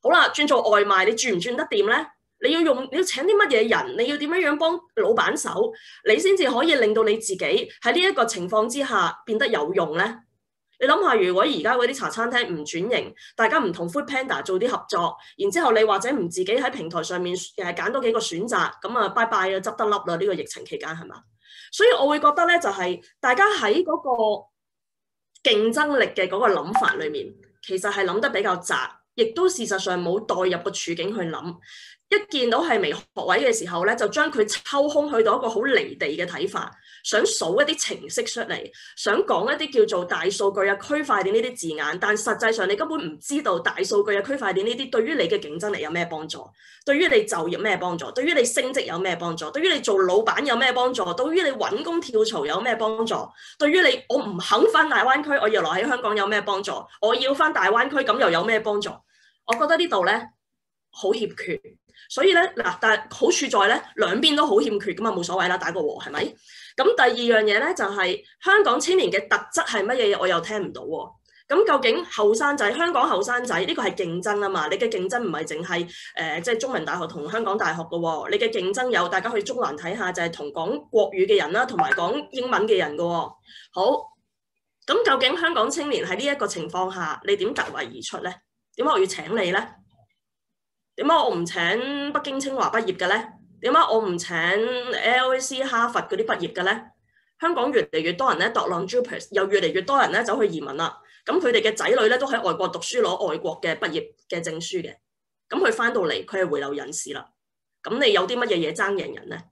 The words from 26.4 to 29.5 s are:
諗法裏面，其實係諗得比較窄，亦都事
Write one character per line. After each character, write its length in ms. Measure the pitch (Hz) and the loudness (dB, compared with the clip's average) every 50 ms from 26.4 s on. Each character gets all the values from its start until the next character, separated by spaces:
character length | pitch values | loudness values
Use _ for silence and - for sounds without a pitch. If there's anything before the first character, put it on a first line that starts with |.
| 247 220 | 2 2
諗 240 | 190 156 143 165 214 - | 2 2 0 -2 -2 0
法 140 | - - - | 2 2 0
裏 160 | - 160 151 | 0 -4 -4
面， 160 | 151 139 104 - - _ _ _ _ _ - | -4 -6 -8 -8 -12 _ _ _ _ _ -10
其 160 | - 190 185 | -6 -6 -2
實 140 | 185 202 202 | -2 -2 -2
係 140 | 202 196 | 0 -2
諗 120 | 180 175 208 | 0 0 0
得 120 | 269 269 | -2 0
比 120 | 233 - 202 | 0 0 0
較 140 | 208 180 | 0 -2
窄， 200 | 175 - - 160 131 127 - - _ _ _ _ | -2 -2 -4 -4 -2 -4 -6 -10 _ _ _ _
亦 120 | - 220 226 226 | 0 0 0 2
都 140 | 339 359 | 2 2
事 200 | 370 | 2